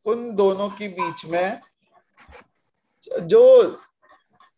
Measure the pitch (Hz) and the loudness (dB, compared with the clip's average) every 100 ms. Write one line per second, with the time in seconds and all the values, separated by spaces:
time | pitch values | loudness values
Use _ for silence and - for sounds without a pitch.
0 | 214 233 240 202 196 190 202 196 208 180 | -8 -8 -6 -2 -2 -2 -8 -10 -14 -10
1 | 180 - 160 170 190 247 _ _ _ _ | -10 -12 -8 -6 -6 -8 _ _ _ _
2 | _ _ _ - _ _ _ _ _ _ | _ _ _ -20 _ _ _ _ _ _
3 | - - 165 220 254 254 190 - _ _ | -12 -10 0 4 6 6 4 -4 _ _
4 | _ _ _ _ _ | _ _ _ _ _